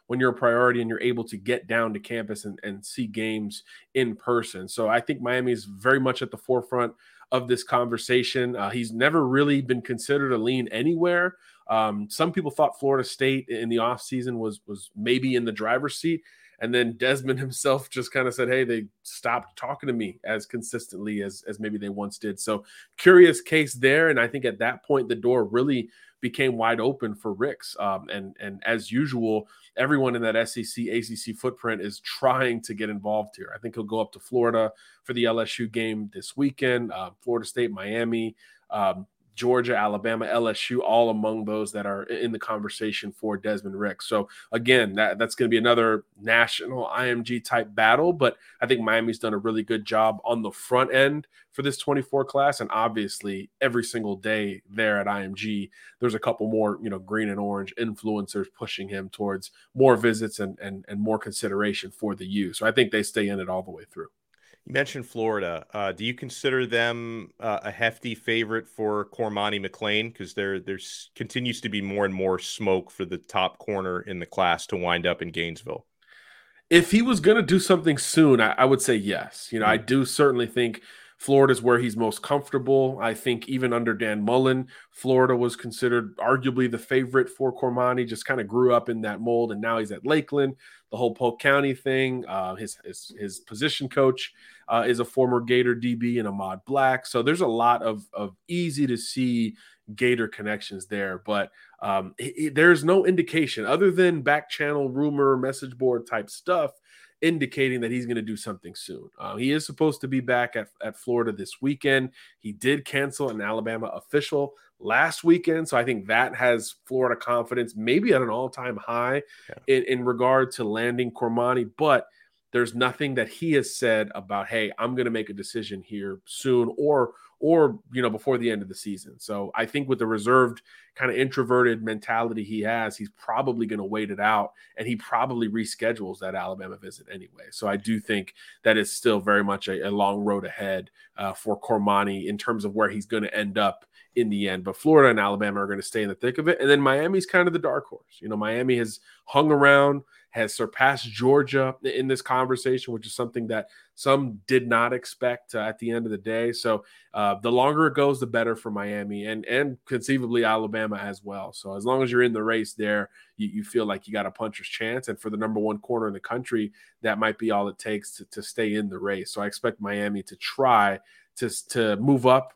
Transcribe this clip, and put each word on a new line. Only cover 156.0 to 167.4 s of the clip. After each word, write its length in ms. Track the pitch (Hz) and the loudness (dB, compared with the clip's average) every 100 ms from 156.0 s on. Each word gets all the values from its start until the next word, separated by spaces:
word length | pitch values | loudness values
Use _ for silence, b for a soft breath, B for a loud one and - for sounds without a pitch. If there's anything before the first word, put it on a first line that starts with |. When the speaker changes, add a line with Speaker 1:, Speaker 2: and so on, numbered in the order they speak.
Speaker 1:
of 80 | 117 | -4
the 60 | 104 | -6
day. 340 | 110 113 117 | -4 -2 -2
So, 320 | 117 117 104 b b b | -2 0 0 b b b
uh, 220 | 107 101 101 | -2 0 0
the 140 | 117 | 2
longer 360 | 123 135 151 160 | 4 4 4 2
it 80 | |
goes, 260 | 139 143 127 | 4 2 2
the 60 | 120 | -2
better 280 | 117 117 | 0 0
for 160 | 113 113 | -2 -6
Miami 540 | 104 104 104 101 101 | -6 -6 -6 -6 -8
and, 220 | 107 110 101 | -6 -8 -2
and 320 | 127 143 127 - | 0 0 -4 -6
conceivably 580 | 123 117 135 120 120 | -4 0 -2 0 2
Alabama 520 | 113 110 107 110 107 101 | 2 2 0 -4 -4 -6
as 280 | 101 95 | -8 -10
well. 300 | 101 98 98 | -12 -12 -12
So 200 | - 98 | -12 -10
as 120 | 98 113 | -6 0
long 160 | 131 | 2
as 100 | 127 | 2
you're 100 | 123 | 4
in 120 | 123 | 4
the 80 | 113 | 2
race 320 | 110 113 104 | 0 0 -2
there, 340 | - 104 104 101 b b b | -4 -2 -2 -2 b b b
you, 100 | 104 | -6
you 160 | 104 | -6
feel 220 | 104 120 104 | -4 -2 -2
like 200 | 98 - | -4 -6
you 60 | |
got 140 | 104 95 | -4 -4
a 40 | |
puncher's 380 | - 110 - - | -4 -8 -8 -12
chance. 400 | - 113 127 123 | -6 -4 -4 -6
And 100 | 104 | -8
for 120 | 110 | -6
the 80 | 104 | -4
number 200 | 110 107 | -2 0
one 200 | 107 104 | -2 -2
corner 280 | - 120 107 | -4 -4 -4
in 60 | |
the 80 | 98 | -6
country, 500 | - 120 123 117 104 b b b | -8 -8 -4 -2 -2 b b b
that 180 | 113 104 | -4 0
might 200 | 110 | 0
be 120 | 110 | 0